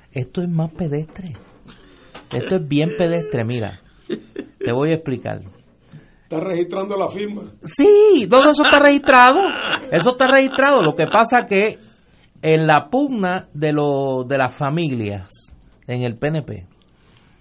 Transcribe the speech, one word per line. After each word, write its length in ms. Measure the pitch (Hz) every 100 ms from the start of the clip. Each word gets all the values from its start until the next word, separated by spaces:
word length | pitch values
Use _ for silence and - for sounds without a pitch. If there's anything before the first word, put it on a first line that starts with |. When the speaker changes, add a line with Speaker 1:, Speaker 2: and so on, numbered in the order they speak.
| _
Speaker 1:
Esto 320 | 135 127 -
es 60 | 180
más 240 | 165 160
pedestre. 640 | - 170 143 160 - 185 110 - _ - - _ _ _ - -
Esto 240 | 131 - 190
es 100 | 151
bien 240 | 143 160 -
pedestre, 460 | 170 170 - 131
mira. 360 | 110 123 101 92 _ _ - - - - - -
Te 140 | -
voy 180 | 123 156
a 40 |
explicar. 480 | 160 160 123 110 104 95 - _ _ _ 156 _ _
Speaker 2:
¿Está 160 | _ 160 175
registrando 480 | 170 175 185 196 202
la 120 | 165
firma? 340 | 160 208 208 - -
Speaker 1:
Sí, 640 | 165 - 403 415 427 339 190
no, 100 | 247
no, 100 | 294
eso 120 | 285
está 140 | 294 285
registrado. 600 | 285 285 285 262 247 285 381 - - - -
Eso 220 | 160 175
está 140 | 247 262
registrado. 520 | 269 269 - 277 277
Lo 160 | 156 147
que 100 | 151
pasa 400 | 202 226 247 240
que 300 | 196 208 - _ _ _ _ _ _
en 260 | 156 160 160
la 220 | 151 -
pugna 580 | 254 285 240 185 180 -
de 200 | 147 151
lo, 500 | 151 147 139 139 131
de 140 | 127 135
las 180 | 127 -
familias 720 | 143 156 165 127 107 101 95 - - - _ _ -
en 160 | 123
el 120 | 123 104
P 120 | 147
N 140 | 156
P, 240 | 151 104 87 _ _ _ _ _ _ _